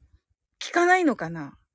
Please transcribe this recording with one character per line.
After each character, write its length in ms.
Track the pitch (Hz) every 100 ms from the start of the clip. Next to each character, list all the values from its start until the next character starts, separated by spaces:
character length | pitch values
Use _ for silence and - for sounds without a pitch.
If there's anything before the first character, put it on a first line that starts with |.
| _ _ _ _ _ -
聞 120 | -
か 140 | 349 349
な 120 | 370
い 60 |
の 100 | 330
か 160 | 220 165
な？ 280 | 165 139 - _